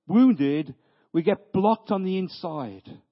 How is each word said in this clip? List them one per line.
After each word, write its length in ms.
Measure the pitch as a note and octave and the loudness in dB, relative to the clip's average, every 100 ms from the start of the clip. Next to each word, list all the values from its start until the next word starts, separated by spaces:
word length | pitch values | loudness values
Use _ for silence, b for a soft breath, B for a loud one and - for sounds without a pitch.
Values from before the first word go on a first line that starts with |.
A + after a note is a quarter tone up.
| - | 0
wounded, 680 | G#3+ C4 D#3+ C#3 D3+ C#3+ - _ _ _ | 4 6 4 0 -2 -6 -12 _ _ _
we 80 | E3 | -2
get 320 | D#3+ G3 - | 0 -2 -4
blocked 380 | F#3+ G#3 A3 - | 0 0 0 -2
on 120 | G3 | -4
the 140 | F#3 F#3+ | -2 -4
inside. 720 | F#3 - F3 D#3 A#2 F#2+ - - _ | -6 -8 -10 -8 -10 -14 -20 -20 _